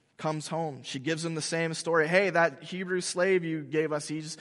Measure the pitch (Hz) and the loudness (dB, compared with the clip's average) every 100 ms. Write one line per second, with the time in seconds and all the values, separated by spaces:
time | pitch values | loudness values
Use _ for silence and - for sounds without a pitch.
0 | _ - 156 156 - 160 160 131 117 139 | _ -6 -4 -4 -4 -4 -4 -6 -8 -6
1 | 131 160 165 160 - 165 165 156 - 165 | -2 -2 -2 -4 -2 -2 -2 -2 2 4
2 | 151 180 202 170 170 135 156 180 185 185 | 6 4 4 6 4 2 -8 -6 -2 -2
3 | 170 180 185 185 165 160 139 156 156 147 | -2 0 4 4 2 -4 -2 0 0 0
4 | 147 151 156 - | -4 -6 -8 -12